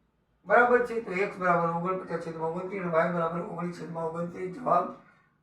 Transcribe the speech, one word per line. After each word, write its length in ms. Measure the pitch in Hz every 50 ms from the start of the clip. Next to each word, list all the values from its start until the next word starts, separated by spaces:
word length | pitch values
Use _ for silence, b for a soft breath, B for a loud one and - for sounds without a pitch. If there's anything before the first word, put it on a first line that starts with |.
| _ _ _ _ _ _ _ _ _
બરાબર 400 | 180 208 233 247 240 247 240 240
છે? 160 | - 233 226
તો 100 | - 190
એક્સ 260 | 180 185 202 170 - 185
બરાબર 320 | 180 180 175 170 170 170
ઓગણપચાસ 520 | 165 170 175 190 185 185 - - 170 165
છેદમાં 280 | - 165 160 160 160 165
ઓગણત્રીસ 320 | 165 180 185 185 208 196
અને 100 | 180 175
વાય 200 | 160 160 175 180
બરાબર 280 | 175 170 165 165 170 170
ઓગણીસ 420 | - - 170 165 175 175 170 -
છેદમાં 240 | - - 165 165 165
ઓગણત્રીસ 500 | 160 160 170 175 175 175 190 185 180 -
જવાબ 400 | - - - - - - - - b b b b b b b b b